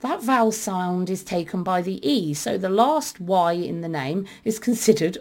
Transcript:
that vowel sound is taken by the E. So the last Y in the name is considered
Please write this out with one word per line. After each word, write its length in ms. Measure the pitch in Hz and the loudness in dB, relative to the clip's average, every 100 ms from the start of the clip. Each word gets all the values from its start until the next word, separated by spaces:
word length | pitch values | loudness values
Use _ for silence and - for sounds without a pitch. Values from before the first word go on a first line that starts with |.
that 220 | 254 339 | -6 -2
vowel 300 | 240 254 220 | 2 4 4
sound 560 | 220 208 185 180 180 185 | 0 -2 -2 0 0 -2
is 160 | 190 | -4
taken 380 | - 180 160 185 | -4 -4 -2 -4
by 180 | 180 180 | 0 0
the 260 | 175 190 285 | 0 -2 0
E. 280 | 262 156 | 2 0
So 240 | 147 226 196 | -2 -4 -2
the 100 | 185 | 2
last 500 | 196 262 311 - - | 4 4 2 -2 -6
Y 340 | 180 185 170 | 0 2 2
in 280 | 175 - 170 | 0 -2 -4
the 80 | 165 | -4
name 380 | 156 131 185 196 - | -4 -2 -4 -4 -6
is 140 | 220 214 | -4 -2
considered 580 | 240 247 220 220 175 - | 0 2 4 4 2 -2